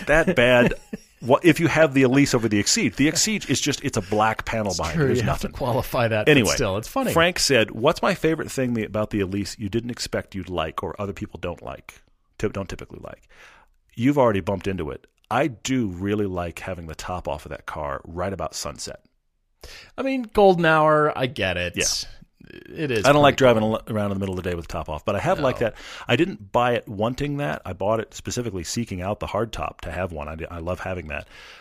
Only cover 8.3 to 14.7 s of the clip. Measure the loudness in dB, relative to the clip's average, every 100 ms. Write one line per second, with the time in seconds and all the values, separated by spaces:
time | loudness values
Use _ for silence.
8.3 | -2 -4 -4 -2 -2 -4 -4 -2 -2 -2
9.3 | -2 -6 -6 -4 -4 -4 -8 -6 -6 -6
10.3 | -10 -6 -4 -4 -4 -8 -6 -8 -8 -10
11.3 | -10 -10 -10 -12 -14 -16 -20 _ _ _
12.3 | -6 -4 -4 -8 -10 -14 -16 -16 -18 _
13.3 | -20 -20 -20 _ _ _ -2 0 4 4
14.3 | 2 -2 -4 -4